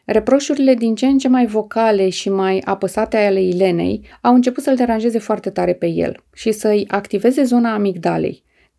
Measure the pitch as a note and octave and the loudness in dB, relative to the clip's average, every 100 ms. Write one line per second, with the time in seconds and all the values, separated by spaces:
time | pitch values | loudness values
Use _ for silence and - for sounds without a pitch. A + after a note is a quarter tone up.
0 | - A3 A3 C#4 C#4 C#4+ C4+ A#3+ A3+ A3 | -2 -2 2 0 0 0 2 2 0 0
1 | C4 C4+ C4 B3+ A#3 G#3+ G#3 A3+ A3+ G3+ | 0 2 2 2 2 -2 -4 0 2 2
2 | F#3+ F3+ G3+ G3 F#3+ F#3+ G3 G3 F#3+ G#3+ | 0 -2 -2 0 0 -2 -2 -4 -4 -4
3 | A3 A3 G3+ F#3+ F#3 F3+ F#3+ E3+ F3+ G#3 | -2 0 2 2 0 0 0 0 -2 -4
4 | - - A#3+ B3 B3 B3+ D4 C4 A#3+ A3 | -10 -4 2 4 2 0 0 0 0 0
5 | A#3 A3+ A3 G#3+ G3 F#3 F3+ F3 E3+ E3 | -2 -2 -2 -4 -4 -2 -2 0 -2 -2
6 | D#3+ - _ - A3+ G#3 G#3+ G#3 G3+ G3+ | -4 -6 _ -8 -4 -2 0 0 0 -4
7 | G3+ G3 A#3 C4+ B3+ A#3+ A#3 G#3+ G3+ F3+ | -4 0 0 2 2 2 0 0 -2 -2
8 | E3+ E3 - - _ _ _ | -2 -2 -4 -8 _ _ _